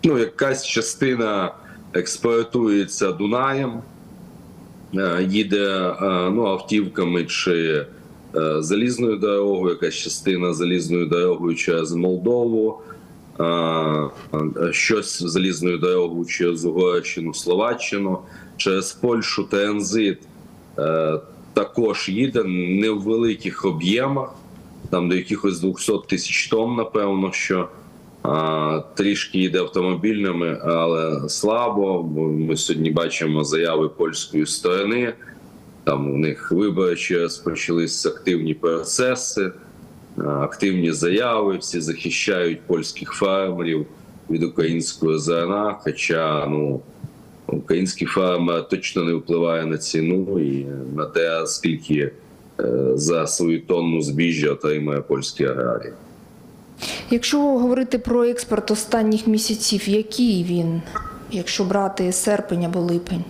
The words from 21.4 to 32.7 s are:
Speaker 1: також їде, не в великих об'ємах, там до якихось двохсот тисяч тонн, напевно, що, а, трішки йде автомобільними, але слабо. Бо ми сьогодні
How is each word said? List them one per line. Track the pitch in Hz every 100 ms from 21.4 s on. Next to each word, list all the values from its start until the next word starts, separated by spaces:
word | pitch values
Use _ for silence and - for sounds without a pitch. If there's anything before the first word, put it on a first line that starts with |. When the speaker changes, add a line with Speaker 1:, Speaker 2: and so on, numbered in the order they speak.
| -
Speaker 1:
також | - 98 - 113 98 -
їде, | 95 135 123
не | 98 90 87 95 107
в | 107
великих | 98 113 117 107 98 92
об'ємах, | 190 80 87 110 135 139 127 - - - - - -
там | 92 87
до |
якихось | 92 92 104 101 87
двохсот | 92 90 - 104 -
тисяч | - - - -
тонн, | 113 117 120
напевно, | 110 110 101 98 95
що, | - - 95 82 - - - - -
а, | - 78 80 78 78 78 76
трішки | - 101 101 - 95
йде | 92 87
автомобільними, | 90 - 92 90 101 107 98 87 85 76
але | 80 82 82 82 80 73 73
слабо. | - 104 113 120 - 98 92
Бо | 82 76
ми | 80 78 80 78
сьогодні | -